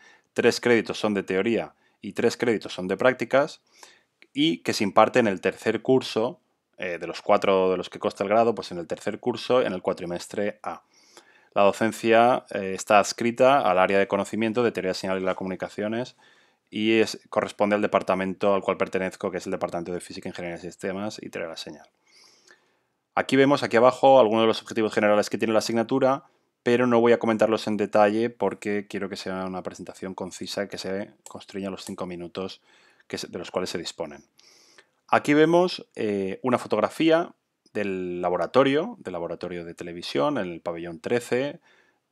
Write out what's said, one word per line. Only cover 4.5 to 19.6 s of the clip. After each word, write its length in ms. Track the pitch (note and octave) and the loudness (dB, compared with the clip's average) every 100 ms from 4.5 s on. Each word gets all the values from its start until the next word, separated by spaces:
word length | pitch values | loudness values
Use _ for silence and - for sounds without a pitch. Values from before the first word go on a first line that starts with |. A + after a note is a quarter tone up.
| E3+ | 0
que 140 | - | -4
se 100 | G#2 | -2
imparte 340 | G2+ A2 G#2+ B2+ | 2 4 6 4
en 80 | A2+ | 2
el 160 | F#2 | 0
tercer 400 | F#2+ - A2+ A2 | -4 -2 -2 -2
curso, 600 | - C3 - - A#2+ F3 _ _ _ - | 2 0 0 -4 -4 -6 _ _ _ -12
eh, 220 | F#2+ E2+ | -8 -8
de 80 | E2+ | -8
los 160 | - | -6
cuatro 480 | - G2+ G2+ F#2+ F#2 | 2 2 4 4 4
de 60 | F2+ | 0
los 120 | F2 | -4
que 80 | - | -6
consta 260 | G#2 - | -4 -2
el 60 | G2 | 0
grado, 240 | G#2+ A#2 | 2 2
pues 180 | A2 - | 0 -6
en 60 | F2 | -10
el 80 | E2 | -8
tercer 340 | E2+ - - | -8 -8 -6
curso, 440 | B2+ A2+ - B2+ | -6 -4 0 0
en 100 | A2 | 0
el 80 | F#2 | -4
cuatrimestre 800 | F#2+ F2 F2+ F2 - - G#2 - | -4 -6 -6 -8 -8 -6 -6 -6
A. 220 | - E2 _ _ _ - _ _ _ | -12 -12 _ _ _ -20 _ _ _
La 80 | - | 2
docencia, 840 | G2+ - A2+ G#2 A#2 A2+ A#2+ C3 - | 2 4 -2 0 4 6 6 4 -2
eh, 240 | G#2 F#2+ F#2+ | -6 -6 -4
está 240 | - G#2 | 4 4
adscrita 600 | F#2+ - A#2 A#2 C3 C#3 | 4 0 -2 4 4 6
al 180 | G#2 F2+ | 4 4
área 180 | F#2 G2 | 4 4
de 120 | G2 | 2
conocimiento 520 | G2 G2 G#2+ A2 A#2 | 0 -2 -2 -2 0
de 120 | A#2 | 0
teoría 160 | A2 F#2 | 0 -4
de 60 | F2+ | -4
señal 260 | F#2+ F#2+ | -4 -2
y 20 | |
las 140 | F#2 F#2 | -2 -4
comunicaciones 800 | F#2+ F#2 G#2 - G#2 A#2 B2+ _ _ _ _ _ _ | -6 -8 -8 -6 -6 -6 -8 _ _ _ _ _ _
y 300 | A2 G#2+ A2+ | -2 2 4
es, 220 | G#2 - - | 2 -2 -6
corresponde 480 | - G2 - G#2 G#2 | -2 -2 0 0 2
al 40 | |
departamento 720 | G#2 G2 - F#2 F#2+ F#2 G2+ | 2 0 0 -2 -2 -2 0
al 80 | G2 | 0
cual 140 | F#2+ F2 | 0 -2
pertenezco, 560 | F#2+ F#2+ F#2+ - G2 | -2 -2 -4 -6 -6
que 60 | F2+ | -6
es 80 | G2 | -6
el 80 | |
Departamento 400 | F#2 | -6